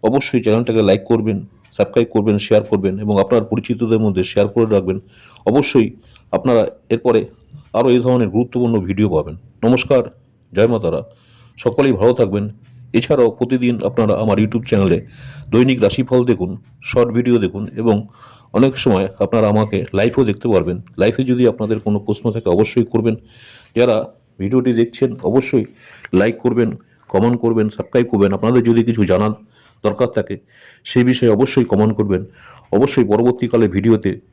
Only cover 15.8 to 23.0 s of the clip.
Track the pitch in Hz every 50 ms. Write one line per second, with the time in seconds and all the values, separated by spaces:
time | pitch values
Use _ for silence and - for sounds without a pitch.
15.8 | 104 98 - - 123 - 127 127 123 123 117 - 90 87 95 - - _ _ _
16.8 | - - - 127 120 120 110 120 123 123 120 117 101 90 - 98 107 113 - 107
17.8 | 113 117 107 104 104 - _ - - - - - _ _ - 104 127 135 131 -
18.8 | - 135 104 92 98 95 - - 101 98 - 113 110 104 104 107 107 104 104 95
19.8 | 87 - - 95 104 120 120 - 135 110 98 - - 120 107 92 85 87 90 92
20.8 | - - - - 95 110 117 - 131 127 123 123 127 117 - - 110 104 113 107
21.8 | 107 107 104 101 101 - 104 - - 117 104 113 - 95 87 92 110 - - 123
22.8 | 117 - - 113